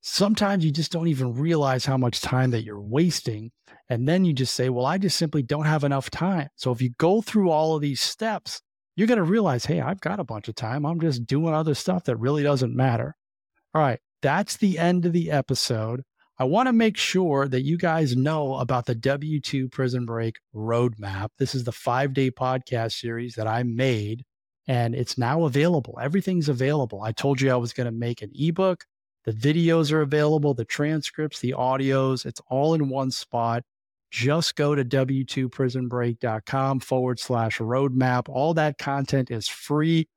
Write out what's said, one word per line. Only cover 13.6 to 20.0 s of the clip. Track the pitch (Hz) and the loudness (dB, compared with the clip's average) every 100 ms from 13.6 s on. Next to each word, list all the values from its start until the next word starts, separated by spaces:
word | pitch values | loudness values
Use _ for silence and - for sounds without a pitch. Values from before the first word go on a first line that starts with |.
| _ | _
All | 160 | 0
right, | 147 113 _ _ | 2 0 _ _
that's | 135 160 202 - | 0 0 -2 0
the | 202 160 | 0 2
end | 170 180 175 | 2 2 2
of | |
the | 170 165 | 0 2
episode. | 151 - 131 - 113 110 123 - _ _ _ | 0 0 -2 0 -2 -2 -6 -8 _ _ _
I | |
wanna | 131 185 262 | 0 2 4
make | 233 226 208 | 4 4 2
sure | - 185 180 139 139 | 0 2 2 2 2
that | 127 | 0
you | 135 170 | 0 0
guys | 175 160 151 123 | 2 2 2 2
know | 139 160 143 135 | 2 0 -2 -4
about | 127 127 123 | 0 0 0
the | |
W | 117 135 139 151 151 | -2 0 -2 -2 -4
two | - 139 131 | -2 -4 -4
Prison | - 131 123 | -2 -2 -2